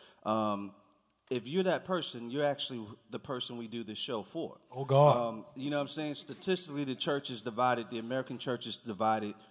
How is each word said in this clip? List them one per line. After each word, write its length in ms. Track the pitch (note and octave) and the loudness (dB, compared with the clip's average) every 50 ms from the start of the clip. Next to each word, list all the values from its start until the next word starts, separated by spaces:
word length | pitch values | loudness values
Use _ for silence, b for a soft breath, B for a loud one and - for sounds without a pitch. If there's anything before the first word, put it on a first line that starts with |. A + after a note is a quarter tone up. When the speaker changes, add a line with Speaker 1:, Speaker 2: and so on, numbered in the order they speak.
| b b b b b | b b b b b
Speaker 1:
Um, 480 | - A2+ A2 G#2+ G#2+ G2+ G2+ G2+ F#2+ - - _ _ _ _ _ _ _ _ _ - | 0 2 2 2 2 0 -2 -4 -8 -12 -18 _ _ _ _ _ _ _ _ _ -4
if 180 | C3 A#2+ G#2+ | -4 -4 -4
you're 160 | B2+ D#3+ F#3+ F#3 | -2 0 0 2
that 200 | F#3 D#3+ B2+ - | 2 2 0 0
person, 440 | F3 F#3 E3+ - - - A#2 A#2+ A#2 | -2 -2 -2 -2 -4 -6 -8 -8 -4
you're 160 | B2+ D3 D3 | -2 0 2
actually 400 | C#3+ C#3 C#3 - - C3 A#2 G#2+ G#2 A2+ - _ - | 2 2 0 -2 -4 -6 -8 -8 -10 -14 -16 _ -10
the 100 | - A2+ | -10 -10
person 380 | - - C3 B2 - - B2 | -6 -6 -6 -4 -4 -6 -8
we 100 | A#2+ A#2 | -8 -8
do 160 | A2 A#2 A#2 A2 | -8 -6 -8 -6
this 140 | G#2+ G#2+ | -6 -6
show 260 | - - - A#2+ G#2+ F#2 | -6 -4 -4 -4 -4 -4
for. 340 | - - E3 C3+ - - - _ - | -6 -6 -6 -6 -6 -8 -12 _ -10
Speaker 2:
Oh, 120 | B2 C3 C3+ | -8 -4 2
God. 320 | C3+ C3+ C#3 D3 D3 B2+ | 6 8 10 10 10 8
Speaker 1:
Um, 280 | A#2+ A#2 A#2 A2 A2 G2 - - | 6 4 0 -4 -6 -10 -12 -10
you 140 | C3 C3 C#3+ | -8 -4 -2
know 80 | D3 | -2
what 40 | C#3+ C#3+ | -2 -2
I'm 40 | |
saying? 260 | C3 - D#3 D3+ D3+ C#3+ | -2 -4 -4 -4 -4 -6
Statistically, 680 | - - - C3 - - F#3+ F#3 F3+ - D#3 C#3+ D3 C#3+ | -6 -8 -12 -12 -4 0 0 0 0 0 -4 -4 -2 -2
the 100 | C3 B2 | -2 -2
church 340 | - - E3 C#3+ C#3 - - | -2 0 0 0 0 0 -4
is 120 | B2 G#2+ | -6 -6
divided. 480 | G#2 A#2+ G#2+ A#2+ B2+ B2 B2 A#2 A2 - | -6 -4 0 4 4 4 4 2 0 -4
The 100 | B2 A2+ | -6 -6
American 380 | A2+ A#2 B2+ C3 B2+ - B2+ | -4 -2 -2 -2 -2 -4 -6
church 300 | A2+ - C#3 A#2+ A#2 - | -6 -2 -2 -2 -2 -4
is 80 | A#2 G2+ | -6 -8
divided. 580 | - - A#2 G2+ F#2 A2 A2 A2 A2 G#2+ G#2 G2+ b b b | -8 -6 -6 -2 2 4 4 4 2 0 -4 -6 b b b